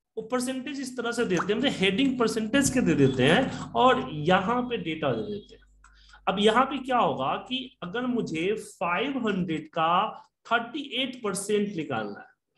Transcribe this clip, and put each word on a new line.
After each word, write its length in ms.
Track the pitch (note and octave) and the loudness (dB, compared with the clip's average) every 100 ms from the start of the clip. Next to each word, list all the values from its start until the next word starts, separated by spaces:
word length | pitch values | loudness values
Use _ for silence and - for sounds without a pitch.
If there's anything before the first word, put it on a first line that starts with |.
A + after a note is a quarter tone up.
| _ - | _ -12
वो 40 | |
परसेंटेज 580 | - B3+ B3 C4 B3+ C#4 | -4 -2 -2 -4 -6 -8
इस 180 | B3+ - | -8 -6
तरह 140 | A#3 | -4
से 140 | A#3 A3 | -2 0
देते 280 | F3 F3 | 0 0
हैं, 20 | A3 | 0
मतलब 160 | C4 | 0
heading 480 | F3+ F#3+ G3 C#4 - | 2 2 2 2 2
percentage 500 | A3+ - A3 C#4 - | 0 0 0 2 2
के 120 | B3+ | 2
दे 120 | F#3+ | 2
देते 300 | D3 C3+ - | 4 4 6
हैं 360 | B2+ G3 C4 - | 6 6 4 -4
और 500 | - A3+ B3 B3+ - | -4 4 4 4 0
यहाँ 480 | D3+ D3+ F#3 F#3+ B3 | -4 4 4 4 -2
पे 160 | B3 A#3 | -2 -4
data 340 | E3 D#3 D#3 | -4 -2 -2
दे 100 | A2 | -2
देते 340 | G3+ G#3 - - | -4 -8 -12 -20
हैं। 60 | - _ - _ _ - - | -20 _ -20 _ _ -6 -4
अब 120 | F#3+ | 2
यहाँ 260 | G#3 A3 C4+ | 4 4 2
पे 120 | C#4+ | -2
क्या 200 | B3+ B3 | -2 2
होगा 380 | F#3 B2 C3+ G3 | 2 0 -2 -4
कि 420 | - B3+ B3+ - | -6 -8 -8 -12
अगर 220 | F3 G#3+ B3+ | -10 -6 -2
मुझे 480 | A#3+ F3+ D#3 F3+ | -2 -2 -2 -2
फ़ाइव 760 | G#3+ - - F3 F3+ C4 C4+ G#3+ | -4 -6 -6 -4 -2 -2 -2 -2
हंड्रेड 400 | F#3 D#3+ D#3 - | -2 -2 -4 -6
का 560 | - E3 F3+ G#3+ - - _ - | -2 2 2 0 -4 -18 _ -2
थर्टी 520 | A#3 - D#4+ C4+ A#3 | -2 -2 -8 -8 -4
एट 200 | C4 - | -4 -4
परसेंट 520 | G#3+ F#3 - G#3 G#3 E3 | -6 -4 -2 0 0 -4
निकालना 440 | D3 A#2+ G#2 G2+ | -4 -4 -6 -10
है, 120 | - _ _ | -16 _ _